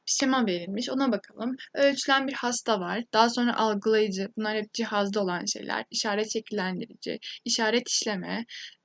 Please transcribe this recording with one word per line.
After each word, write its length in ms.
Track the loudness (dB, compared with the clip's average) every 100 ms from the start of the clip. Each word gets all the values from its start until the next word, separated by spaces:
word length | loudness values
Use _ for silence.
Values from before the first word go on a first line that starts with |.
| -4
bir 40 |
şema 340 | 0 2 4 2
verilmiş, 440 | 0 -4 -6 -2
ona 220 | 0 2
bakalım. 440 | 0 -4 -8 -6 -6 -6
Ölçülen 540 | 2 4 4 2 2 2
bir 60 |
hasta 460 | -2 -2 -2 0 0
var, 240 | 0 -4 0
daha 160 | 4 4
sonra 260 | 4 0 2
algılayıcı, 720 | 2 2 2 4 2 0 -4 -4
bunlar 200 | -2 -2
hep 160 | -4
cihazda 480 | -4 -2 0 0 0
olan 240 | 0 -2 -4
şeyler, 400 | -6 -4 -4 -4
işaret 420 | -4 -2 -2 -2
şekillendirici, 880 | -4 -4 -4 -4 -4 -8 -10 -8 -8 -10 -8 -2
işaret 440 | 0 2 2 0
işleme, 560 | -2 -2 -4 -4 -6 -6 -14 -16 -8